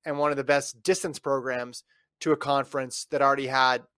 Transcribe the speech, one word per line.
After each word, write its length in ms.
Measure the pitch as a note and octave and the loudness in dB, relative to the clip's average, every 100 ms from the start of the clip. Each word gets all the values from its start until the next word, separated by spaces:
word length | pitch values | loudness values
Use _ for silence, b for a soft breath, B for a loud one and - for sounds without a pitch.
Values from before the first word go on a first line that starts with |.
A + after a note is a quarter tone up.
and 140 | D#3+ C#3+ | -6 0
one 120 | D3 | 0
of 60 | C#3 | 0
the 80 | |
best 380 | C3+ C#3+ C#3 A#2 | 2 2 0 -6
distance 340 | F3+ F#3 F3+ C#3 | -2 0 -2 -6
programs 640 | D3 C3+ B2+ B2 A#2+ B2 _ _ _ _ | -4 -2 -2 -6 -8 -14 _ _ _ _
to 100 | E3 | -2
a 60 | D#3 | 0
conference 680 | C#3 C#3 C3 C#3 C3 - - | 2 0 0 -6 -8 -10 -6
that 160 | D3 | 2
already 260 | C#3 C#3 C3 | 4 2 0
had 340 | C3 C3 B2 - | 2 4 2 -4